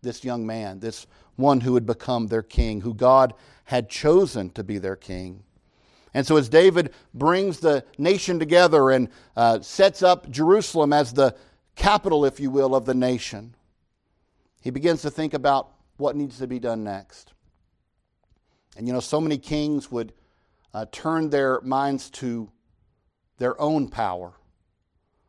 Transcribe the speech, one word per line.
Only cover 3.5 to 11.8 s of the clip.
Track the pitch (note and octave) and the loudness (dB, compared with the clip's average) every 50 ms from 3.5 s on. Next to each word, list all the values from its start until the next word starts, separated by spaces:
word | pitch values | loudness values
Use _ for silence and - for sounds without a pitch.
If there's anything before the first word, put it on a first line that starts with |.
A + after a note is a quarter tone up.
| _ _ _ | _ _ _
had | _ - B2 A#2 A2 | _ -4 -4 -4 -4
chosen | - - - D3+ D#3+ F#3 G3 E3+ - B2 F#2+ F2+ | -10 -4 0 4 4 4 4 2 -2 -6 -8 -8
to | - - G#2 | -8 -12 -10
be | F#2+ G#2+ G2+ | -8 -8 -6
their | F#2 F#2+ F#2+ F#2+ | -6 -6 -8 -8
king. | - - F#2+ F2+ F2+ F#2 F2+ G2 G2+ _ _ _ _ _ _ _ _ _ _ _ _ _ _ | -12 -14 -12 -12 -12 -12 -16 -18 -20 _ _ _ _ _ _ _ _ _ _ _ _ _ _
And | B2+ C#3 | -4 0
so | - D#3 D#3 | 4 4 4
as | C3+ A2+ | 4 6
David | A#2+ D#3+ F3+ F#3+ F3 F3 E3+ C3+ - - _ _ _ | 6 8 8 8 6 4 -2 -2 -4 -16 _ _ _
brings | - - D#3+ F3 F#3 G3 G3+ E3+ - | -2 2 2 2 2 0 -2 -4 0
the | - E3 D3 C#3 - _ _ - | 0 2 2 2 -2 _ _ -2
nation | C#3+ E3+ G3 G3 - - F3+ E3+ | 0 0 2 0 0 -4 -4 -4
together | D#3+ D3+ E3+ F3 F3+ F3 D#3 D#3 C3+ C3+ | -2 2 4 6 6 6 6 6 6 6
and, | C3 C3 B2+ - - - _ _ _ - | 4 2 2 -2 -6 -16 _ _ _ 0
uh, | A#2 A#2 A2+ A2 | 2 2 2 0
sets | - - - - - G3 G3 - | -2 -10 0 2 2 2 2 2
up | F#3 F3+ F3+ F3+ - - | 2 2 2 2 0 -14
Jerusalem | B2+ B2+ D3+ E3 F#3+ G#3+ G3 - - E3 D3+ C#3+ | -6 -2 2 4 4 2 2 -2 -2 0 0 2
as | D3 D3 D3 A#2 A#2 | 2 2 0 0 0
the | C3 C3+ C3 A2 - _ _ _ _ _ _ _ | 2 2 2 0 -2 _ _ _ _ _ _ _
capital, | - | -2